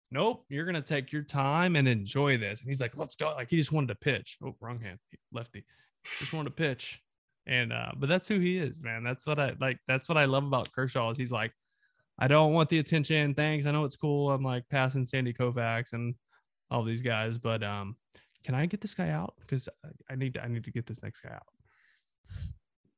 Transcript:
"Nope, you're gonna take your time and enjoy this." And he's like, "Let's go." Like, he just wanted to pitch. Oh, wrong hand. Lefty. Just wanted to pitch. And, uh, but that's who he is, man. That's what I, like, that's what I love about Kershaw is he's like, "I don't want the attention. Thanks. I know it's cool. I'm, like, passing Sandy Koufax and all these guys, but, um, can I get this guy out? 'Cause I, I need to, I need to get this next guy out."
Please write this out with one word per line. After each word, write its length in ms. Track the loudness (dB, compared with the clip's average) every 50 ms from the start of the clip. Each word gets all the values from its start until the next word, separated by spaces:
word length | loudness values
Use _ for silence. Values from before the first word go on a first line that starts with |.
| _ -6
"Nope, 360 | -2 0 0 0 0 -4 _ -8
you're 160 | -6 -6 -4
gonna 160 | -4 -4 -4
take 300 | -2 -2 -2 -2 -2 -4
your 100 | -6 -6
time 540 | -6 -4 -2 0 2 2 2 2 4 4 4
and 120 | 6 6
enjoy 520 | 6 4 2 0 -2 0 2 2 2 2 2
this." 220 | 0 -2 -6 -6
And 60 | -6 -4
he's 120 | -4 -2
like, 160 | -4 -4 -4
"Let's 180 | -6 -8 -8 -6
go." 180 | -4 -4 -4 -4
Like, 160 | -4 -2 0
he 60 | 2
just 140 | 2 2 4
wanted 160 | 2 0 0 0
to 60 | -2
pitch. 440 | -2 -2 0 0 -2 -4 -8 -14 -12 -12
Oh, 120 | -12 -12 -10
wrong 200 | -12 -10 -10 -10
hand. 160 | -10 -12 -12 -14 _ _ -20 -20 _ -12
Lefty. 320 | -12 -12 -12 -12 -16 -20 -20 _ _ _ _ _ _ _ -16 -12 -10
Just 160 | -10 -8 -6 -6
wanted 160 | -6 -6 -4
to 60 | -2
pitch. 480 | 0 0 0 0 -2 -6 -12 -14 -14 _ _ _ _ _ _ _ _ -4
And, 260 | 0 2 2 2 0
uh, 200 | -2 -6 -6 -6 -6
but 140 | -2 0 2
that's 180 | 2 2 2
who 120 | 2 2 2
he 180 | 2 2 2
is, 220 | 0 -2 -4 -6 -6
man. 240 | -6 -6 -6 -4 -4
That's 240 | -4 -4 -4 -4
what 120 | -2 0 0
I, 160 | 0 0 0 -2
like, 200 | -2 -2 -2 -2 _
that's 220 | 0 0 0 0 2
what 80 | 4
I 80 | 4 4
love 180 | 6 4 2 2
about 260 | 2 0 0 0 -2
Kershaw 400 | -4 -4 -2 0 0 0 0 0
is 80 | -2 -2
he's 120 | -4 -2
like, 220 | -2 -2 -2 -4 -6 _ _ _ _ _ _ _ _ _ _ _ _
"I 100 | 2 4
don't 260 | 8 8 8 8 8 6
want 160 | 6 6 6
the 100 | 4 2
attention. 560 | 4 4 2 2 4 4 2 2 4 2 2
Thanks. 320 | 2 2 2 2 2 2
I 40 | 2
know 140 | 2 2 0
it's 100 | 0 -2
cool. 360 | -2 0 2 2 2 2 2
I'm, 100 | 2 2 0
like, 240 | 0 -2 -2 -2 -2
passing 360 | 0 2 2 2 2 0 0
Sandy 280 | 0 0 0 0 0 0
Koufax 600 | 0 0 0 0 0 0 0 0 -2 -4 -4 -6
and 220 | -4 -4 -4 -6 -6 _ _ _ _ _ _ _ _ _ -4
all 120 | -2 0 0
these 200 | 0 -2 -2 0
guys, 340 | 0 0 0 0 -2 -2
but, 240 | -2 -2 -2 -2 0 -2
um, 320 | -4 -4 -4 -6 -8 -10 -14 _ _ -20 -20 _ _ _ _ -6
can 100 | -2 0
I 120 | 0 0
get 120 | 0 -2 -4
this 140 | -6 -6 -4
guy 160 | -4 -2 -2
out? 240 | -2 -2 -4 -6 -10 _ -8
'Cause 200 | -4 -4 -4 -4 -6 -14 _ -18
I, 300 | -20 -20 -18 -14 -8 -6
I 20 |
need 200 | -4 -4 -4 -4
to, 80 | -6 -6
I 40 |
need 160 | -6 -6 -6 -6
to 80 | -6
get 140 | -8 -8 -6
this 160 | -8 -10 -10 -10
next 160 | -12 -12 -12
guy 100 | -14 -14 -14
out." 120 | -16 -18 _ _ _ _ _ _ _ _ _ _ _ _ _ _ _ _ -16 -12 -10 -10 -10 -12 -14 _ _ _ _ _ _ _